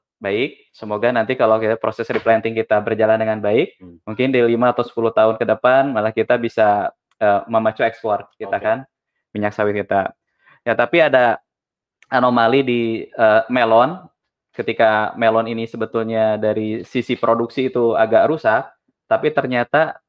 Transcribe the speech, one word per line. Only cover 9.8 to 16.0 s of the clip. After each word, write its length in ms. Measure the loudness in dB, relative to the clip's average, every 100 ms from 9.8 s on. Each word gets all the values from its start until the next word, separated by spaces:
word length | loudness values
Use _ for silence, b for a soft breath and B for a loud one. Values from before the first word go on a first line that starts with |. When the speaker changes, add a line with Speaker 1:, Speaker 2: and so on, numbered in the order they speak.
| -2 -2 -2 -8 _ b b b
Speaker 1:
Ya, 120 | -4 -2
tapi 280 | 0 2
ada 360 | 2 4 2 0 _ _ _ _ _ _ _
anomali 560 | 0 2 2 2 2
di, 180 | 0 -2 -2 -4 -8
eh, 340 | 0 2 4 2
melon. 480 | 0 2 4 2 -2 -16 _ _ _ _
Ketika 640 | -10 -6 0 2 2 -2 -2
melon 320 | 0 0 -2
ini 160 | -6 -8
sebetulnya 720 | -8 -6 -4